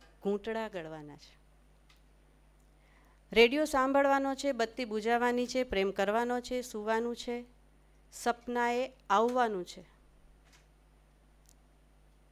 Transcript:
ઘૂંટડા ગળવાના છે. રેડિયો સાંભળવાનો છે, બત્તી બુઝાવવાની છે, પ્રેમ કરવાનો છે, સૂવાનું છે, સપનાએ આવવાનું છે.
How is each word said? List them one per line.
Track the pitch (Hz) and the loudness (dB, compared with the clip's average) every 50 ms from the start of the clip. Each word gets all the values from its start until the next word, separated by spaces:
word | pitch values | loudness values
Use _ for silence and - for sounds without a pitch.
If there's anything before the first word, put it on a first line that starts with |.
| - - - - | -20 -20 -16 -8
ઘૂંટડા | - 196 202 202 - 226 220 226 220 214 | -4 -4 -4 -4 -4 -6 -6 -6 -6 -6
ગળવાના | 190 175 160 156 160 156 147 147 143 | -8 -10 -10 -10 -12 -12 -14 -16 -18
છે. | - - - - - _ _ _ _ _ _ _ _ _ _ - _ _ _ _ _ _ _ _ _ _ _ _ _ - - - _ _ - - - - - - - - - | -20 -20 -20 -20 -20 _ _ _ _ _ _ _ _ _ _ -20 _ _ _ _ _ _ _ _ _ _ _ _ _ -20 -20 -20 _ _ -20 -20 -20 -20 -20 -20 -20 -10 2
રેડિયો | 185 220 233 240 269 302 311 | 6 6 6 6 6 2 0
સાંભળવાનો | 302 285 269 262 269 269 277 285 277 277 277 269 269 269 | 2 2 2 2 4 4 4 4 4 4 2 0 -2 -4
છે, | 269 277 277 | -2 -2 -2
બત્તી | 254 226 226 226 - - 254 | -2 -2 -2 -4 -4 -6 -6
બુઝાવવાની | 214 214 214 202 233 240 233 247 247 240 247 247 | -4 -4 -2 0 2 2 2 2 2 2 0 -2
છે, | 240 247 254 | -2 -2 -2
પ્રેમ | 254 254 - 190 196 196 | -2 0 0 0 0 0
કરવાનો | 196 - 196 202 208 233 240 240 247 247 | 0 0 0 0 2 0 0 0 -2 -4
છે, | 247 - 254 247 | -4 -4 -6 -6
સૂવાનું | 240 - - 214 208 220 220 226 233 240 233 | -6 -6 -8 -6 -2 -2 0 0 0 -2 -4
છે, | - - 247 240 240 247 - - _ _ _ _ _ _ _ _ _ _ _ | -6 -6 -8 -8 -8 -8 -14 -20 _ _ _ _ _ _ _ _ _ _ _
સપનાએ | - - - 240 233 - - 247 240 240 240 240 240 247 262 - - - - - | -12 -4 -2 -2 -2 -2 -4 -4 -2 0 0 0 0 0 -2 -4 -8 -8 -2 2
આવવાનું | 196 208 226 247 247 254 240 220 208 180 175 | 4 4 4 4 2 2 2 2 0 -4 -6
છે. | - - 185 175 - - - - - - - - - - - _ - - - - - _ _ _ _ - - _ _ _ _ _ - - - _ - - - _ _ _ _ - - _ _ - - _ _ _ _ | -8 -12 -16 -18 -20 -20 -20 -20 -20 -20 -20 -20 -20 -20 -20 _ -20 -20 -20 -20 -20 _ _ _ _ -20 -20 _ _ _ _ _ -20 -20 -20 _ -20 -20 -20 _ _ _ _ -20 -20 _ _ -20 -20 _ _ _ _